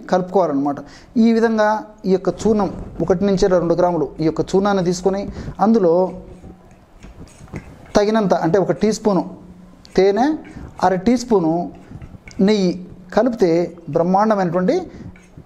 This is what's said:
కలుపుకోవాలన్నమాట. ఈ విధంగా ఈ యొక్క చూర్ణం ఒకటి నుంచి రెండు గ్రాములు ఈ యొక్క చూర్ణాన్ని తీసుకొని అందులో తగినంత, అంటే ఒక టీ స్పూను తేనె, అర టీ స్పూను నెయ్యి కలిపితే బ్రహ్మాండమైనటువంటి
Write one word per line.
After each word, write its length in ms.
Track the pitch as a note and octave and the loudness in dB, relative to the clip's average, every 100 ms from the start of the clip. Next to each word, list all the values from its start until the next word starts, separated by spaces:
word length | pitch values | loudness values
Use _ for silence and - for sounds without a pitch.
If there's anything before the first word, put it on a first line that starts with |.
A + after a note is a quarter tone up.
| - | -2
కలుపుకోవాలన్నమాట. 680 | F#3 F3+ G3 E3+ C#3 C#3+ C#3 - - - A#3 A3+ | -2 0 0 0 0 -2 -6 -10 -20 -6 2 2
ఈ 20 | A3+ | 4
విధంగా 320 | A3+ A3 G#3+ G#3+ - - F#3+ | 2 2 0 0 -6 -8 -2
ఈ 20 | F#3 | 0
యొక్క 140 | F#3 - | 0 -2
చూర్ణం 280 | G#3 G#3+ F#3 - - - | 0 0 -2 -6 -12 -4
ఒకటి 200 | E3 F3 G3+ | -2 0 0
నుంచి 180 | F#3+ G3+ F3+ | 2 2 2
రెండు 180 | E3+ E3+ | 2 2
గ్రాములు 260 | F3+ E3+ C#3 - | 2 0 -4 -2
ఈ 20 | D#3 | -2
యొక్క 120 | D#3 D3+ | -2 0
చూర్ణాన్ని 320 | F#3 G3+ G3 F3+ | 0 2 0 0
తీసుకొని 320 | F3+ G3 G3 G3+ - - - G3+ | -2 -2 -2 -6 -10 -12 -2 2
అందులో 280 | A3+ F3 F3 F#3 - - - - - - - _ - - - - - - - - - - G#3+ | 4 4 2 0 -4 -16 -20 -20 -20 -20 -20 _ -20 -20 -20 -20 -20 -16 -16 -16 -20 -2 0
తగినంత, 380 | G#3 A3 G3 F3 E3 | 2 2 2 0 2
అంటే 120 | F#3+ F3 | 0 0
ఒక 80 | E3 | 0
టీ 80 | G#3+ G#3+ | -2 0
స్పూను 260 | G#3+ F3+ - - - - - - - - | 0 0 -2 -10 -20 -20 -20 -20 -6 2
తేనె, 300 | G3 G3+ C#4+ D#4 - - - - F#3 | 2 2 0 -2 -8 -18 -18 -2 -2
అర 80 | F#3 G3+ | 0 0
టీ 80 | B3 | 0
స్పూను 320 | A#3+ G#3 D#3+ E3+ F#3 - - - - - - - G3 | 2 0 2 -2 -6 -12 -20 -18 -18 -20 -10 0 2
నెయ్యి 220 | G#3+ F#3 - - - - - | 2 0 -2 -8 -20 -4 0
కలిపితే 340 | B3 A#3 F3+ E3 E3+ - - D#3+ | 0 2 2 2 0 -6 -4 -2
బ్రహ్మాండమైనటువంటి 800 | E3+ F#3+ A3 G3+ F#3 F3 F#3 F4 E4+ - - - - - | 2 2 2 2 0 0 0 -2 -4 -12 -18 -20 -20 -20